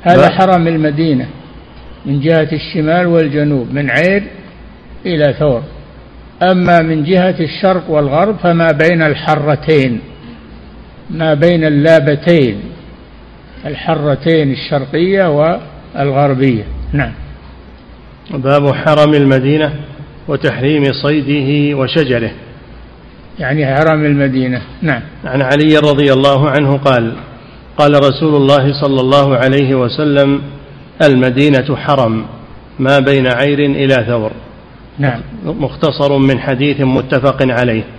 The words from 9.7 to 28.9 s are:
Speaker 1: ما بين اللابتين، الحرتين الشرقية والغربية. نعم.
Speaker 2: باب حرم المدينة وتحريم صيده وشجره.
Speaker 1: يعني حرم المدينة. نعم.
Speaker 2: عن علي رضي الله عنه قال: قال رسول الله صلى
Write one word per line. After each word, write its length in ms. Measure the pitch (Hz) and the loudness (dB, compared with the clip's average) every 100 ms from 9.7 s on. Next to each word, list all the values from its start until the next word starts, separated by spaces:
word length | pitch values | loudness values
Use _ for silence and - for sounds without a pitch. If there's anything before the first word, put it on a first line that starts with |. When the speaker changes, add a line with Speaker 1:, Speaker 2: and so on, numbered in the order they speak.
| 156 131 113 - - - - - - - - - - - | 2 2 -4 -10 -20 -20 -20 -20 -20 -20 -20 -20 -20 -12
Speaker 1:
ما 240 | 160 160 | -4 -2
بين 300 | 147 170 170 | 2 2 2
اللابتين، 1000 | 156 147 156 160 147 147 170 170 127 101 - - - - - - - - - - 151 | 2 2 4 4 4 0 2 2 2 -2 -12 -16 -20 -20 -20 -20 -20 -20 -20 -14 -12
الحرتين 840 | 143 - 156 147 131 165 160 143 | -8 -4 -2 -2 -2 0 0 0
الشرقية 800 | 123 - 147 135 160 180 196 180 147 156 185 - - - - | -4 -4 -6 -4 -2 0 0 0 2 0 -2 -8 -20 -14 -4
والغربية. 680 | 139 135 143 127 135 113 101 - - | -2 2 0 2 0 0 -6 -10 -6
نعم. 180 | 143 120 - - - - - - - - - - - - | -4 -4 -8 -16 -18 -20 -20 -20 -20 -20 -20 -20 -20 -12
Speaker 2:
باب 440 | 147 131 143 143 131 | -6 0 2 2 0
حرم 380 | 160 151 151 | 2 4 4
المدينة 600 | 147 139 135 135 151 151 - - - - - - | 4 4 4 2 0 0 -4 -14 -18 -20 -16 -8
وتحريم 560 | 143 147 107 135 151 139 | -4 -2 -2 0 2 0
صيده 840 | 131 143 151 135 147 135 147 147 143 | 0 -2 -2 0 -2 0 0 0 -2
وشجره. 540 | 127 165 135 120 110 - - - - - - - - - - - | -2 0 0 -2 -2 -8 -20 -20 -20 -20 -20 -20 -20 -20 -20 -10
Speaker 1:
يعني 360 | 131 151 135 135 | -4 -2 0 0
حرم 300 | 160 156 151 | 2 2 2
المدينة. 560 | 143 139 131 127 123 - - | 2 0 0 -2 -4 -8 -6
نعم. 200 | 160 123 104 - - | -4 -4 -8 -14 -6
Speaker 2:
عن 160 | 131 | -4
علي 360 | 131 143 156 151 | 0 2 4 4
رضي 360 | 151 139 143 | 4 2 2
الله 360 | 131 139 135 147 | 4 4 2 2
عنه 280 | 139 139 139 | 2 0 0
قال: 360 | 139 123 113 120 - - - - - - | 2 0 0 -8 -16 -20 -20 -20 -12 0
قال 140 | 147 143 | 4 4
رسول 400 | 139 - 156 147 | 2 2 0 2
الله 460 | 135 143 135 139 | 4 2 2 -2
صلى 200 | 143 | -2